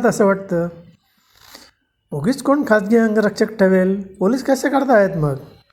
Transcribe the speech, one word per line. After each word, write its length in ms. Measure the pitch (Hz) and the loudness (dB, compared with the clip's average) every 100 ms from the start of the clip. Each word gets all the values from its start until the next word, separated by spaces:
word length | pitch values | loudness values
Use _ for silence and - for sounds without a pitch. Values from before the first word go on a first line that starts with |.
| 233 | 2
तसं 200 | - 196 | 2 2
वाटतं? 420 | 196 196 170 170 - - _ _ _ _ _ _ - - _ _ _ _ | 0 -2 -4 -4 -8 -20 _ _ _ _ _ _ -20 -20 _ _ _ _
उगीच 320 | 147 165 269 | -6 -4 -2
कोण 200 | 269 294 - | 0 0 2
खाजगी 300 | 214 196 233 | 0 2 2
अंगरक्षक 480 | 226 214 208 220 214 | 2 0 0 0 -2
ठेवेल? 680 | - 190 190 185 196 196 - | 0 2 2 2 -2 -8 -4
पोलीस 240 | 185 254 | -2 0
कसे 260 | 262 269 - | 0 -2 0
करतायत 480 | 269 269 220 190 160 | -2 2 2 2 0
मग?" 160 | 151 131 - - _ | -4 -4 -10 -20 _